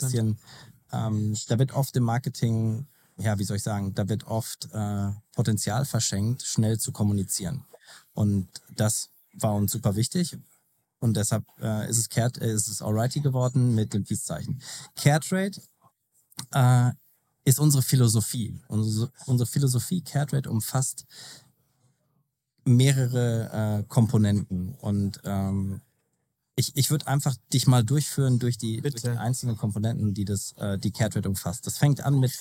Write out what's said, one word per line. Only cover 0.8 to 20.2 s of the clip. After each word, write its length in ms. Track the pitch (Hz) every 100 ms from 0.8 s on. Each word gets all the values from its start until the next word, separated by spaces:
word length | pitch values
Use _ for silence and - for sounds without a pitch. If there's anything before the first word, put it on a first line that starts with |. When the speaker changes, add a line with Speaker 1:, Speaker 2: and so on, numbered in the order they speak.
| _
Speaker 2:
ähm, 420 | 123 113 107 107 104 -
da 100 | 117
wird 140 | 131
oft 220 | - 135 131
im 60 |
Marketing, 840 | 117 117 127 - 120 113 113 110 143 _ _ -
ja, 200 | 107 101
wie 60 |
soll 140 | 101 101
ich 60 |
sagen, 300 | - 104 98
da 140 | 98 98
wird 180 | 107 -
oft, 440 | 113 - - -
äh, 380 | 110 104 101 101 101 _
Potenzial 520 | - 113 107 - 110 135
verschenkt, 560 | 113 - 98 107 127
schnell 380 | - - 110 110
zu 140 | -
kommunizieren. 720 | - 104 101 92 - 87 - - - - - _
Und 340 | - 104 101 90 - _
das 360 | - 107 - - _ _
war 200 | - 110
uns 200 | 104 101
super 240 | 113 - 101
wichtig. 400 | 120 180 170 123 - _ _ _ _ _
Und 180 | 117 107
deshalb, 260 | 101 107 - _
äh, 280 | 117 107 101
ist 80 | 113
es 120 | 113
Care, 220 | - 117 -
äh, 140 | 113
ist 160 | 107 107
es 120 | 101
Alrighty 380 | - 107 123 147
geworden 560 | 143 127 127 127 123 113
mit 180 | 107
dem 120 | 104 92
Peace-Zeichen. 560 | 104 - 78 - 131 - - - -
Care 240 | 143 151
Trade, 380 | - 95 98 - - _ _ _ _ _ _ - -
äh, 400 | 139 123 123 123 - _ _ _ _ -
ist 120 | 131
unsere 240 | 151 139
Philosophie. 760 | 123 131 117 110 101 135 98 90 _
Unsere, 420 | 107 110 107 120 _ -
unsere 180 | 127 120
Philosophie 540 | - 139 123 - 180
Care 240 | - 139